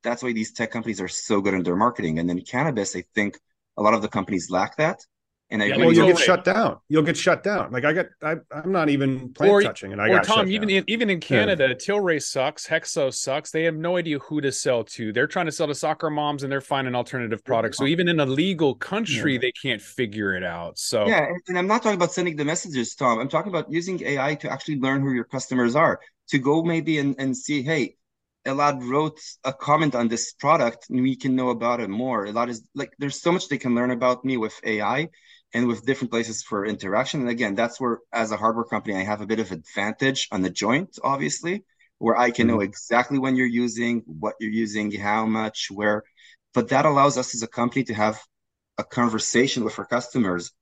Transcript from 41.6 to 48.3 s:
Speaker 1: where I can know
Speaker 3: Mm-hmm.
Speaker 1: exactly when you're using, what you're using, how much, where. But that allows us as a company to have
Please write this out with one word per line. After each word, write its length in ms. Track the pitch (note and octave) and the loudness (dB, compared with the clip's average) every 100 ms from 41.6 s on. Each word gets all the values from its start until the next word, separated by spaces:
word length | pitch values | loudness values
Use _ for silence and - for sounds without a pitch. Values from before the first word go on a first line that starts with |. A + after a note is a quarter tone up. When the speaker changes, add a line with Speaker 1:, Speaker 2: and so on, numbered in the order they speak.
| - _ _ _ | -10 _ _ _
Speaker 1:
where 180 | A2+ A2+ | 0 2
I 160 | B2 | 2
can 160 | A#2+ A#2 | 4 2
know 60 | |
Speaker 3:
Mm-hmm. 80 | A2+ G2 | 2 0
Speaker 1:
exactly 460 | - - A#2 B2 C#3 | -6 0 0 2 0
when 180 | C3 B2+ | 0 2
you're 100 | B2+ | 2
using, 560 | A#2+ B2 A2 A#2+ A#2 A2+ | 0 -2 -2 -2 -2 -4
what 280 | D#2 G#2+ - | -6 -6 -4
you're 100 | A2 | -4
using, 400 | A2 A2 G#2 G#2 | -2 -2 -2 -4
how 320 | G2+ G2+ G#2+ | -4 -2 0
much, 440 | A2 A2 A2 - - | 0 0 -2 -6 -8
where. 320 | G2 G#2 G#2+ - _ - _ _ | -2 0 0 -4 _ -20 _ _
But 160 | - A#2 | -2 2
that 140 | C3+ | 4
allows 320 | D#3 C#3+ C#3 C3 | 4 6 4 4
us 160 | B2 | -4
as 80 | A#2+ | -6
a 40 | A2+ | -8
company 380 | - A#2+ C3+ | -2 -2 0
to 100 | B2 | -2
have 260 | G#2+ G#2+ A2 - | 0 0 0 -12